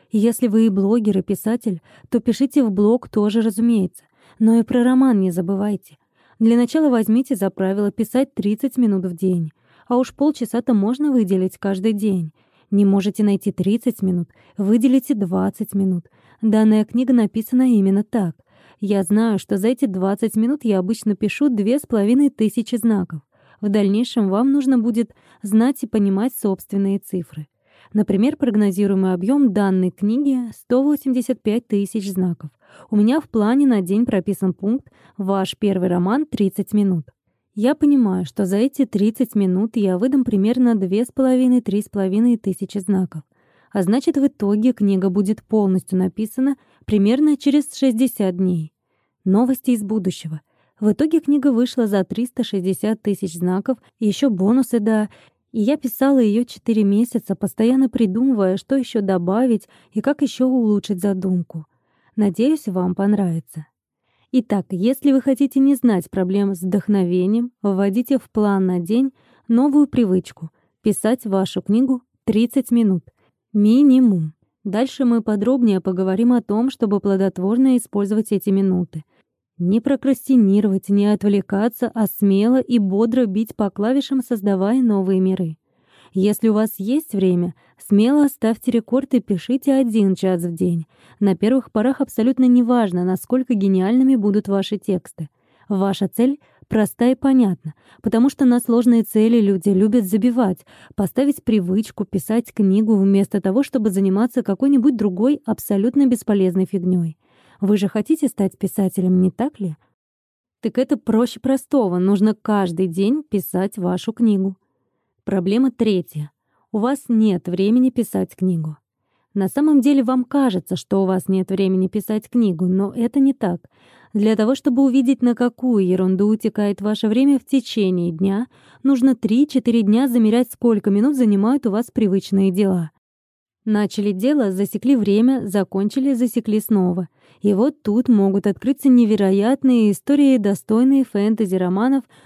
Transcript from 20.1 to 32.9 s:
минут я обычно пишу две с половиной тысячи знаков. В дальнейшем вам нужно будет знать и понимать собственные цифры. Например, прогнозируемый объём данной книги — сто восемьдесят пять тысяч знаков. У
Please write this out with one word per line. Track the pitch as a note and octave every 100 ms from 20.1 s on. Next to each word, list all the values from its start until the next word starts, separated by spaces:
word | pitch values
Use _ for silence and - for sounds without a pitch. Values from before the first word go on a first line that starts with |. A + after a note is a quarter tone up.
| G#3 A3 A3
минут | A#3 D4 A#3
я | F#3+
обычно | F3+ A3+ G#3+ G3
пишу | G#3 - C#4+
две | A3+ G3+ C#4
с |
половиной | - A3+ G3+ B3+ C#4+
тысячи | - G#3+ - A3 A#3+
знаков. | A#3 G#3 F3 D#3 - _ _ _
В | G#3
дальнейшем | G#3 G3+ G3+ B3 - G3
вам | G3 C4
нужно | C#4+ C4 B3+
будет | A3+ A3+ A3+ _ _ _
знать | G#3 A3 A#3+ C#4
и | A3+
понимать | G#3+ G3+ F#3+ B3 -
собственные | G#3 F#3+ - G3 G3 G3+
цифры. | - F#3 E3 - D3+ _ _ _ _
Например, | G#3 - G3 A#3+ D4+
прогнозируемый | B3+ G#3+ G3+ F3+ G3+ F#3+ F#3+
объём | F3+ F#3 C#4+ C4+
данной | G3 G3 F#3+ F3+
книги — | - G3+ A#3+ C#4+ B3+ A#3+ -
сто | - B3
восемьдесят | C#4 D4 C#4 B3+ A#3 B3+
пять | - A3 -
тысяч | G3+ G3+ A3 G3
знаков. | F#3 F#3 E3+ D3+ - _ -
У | -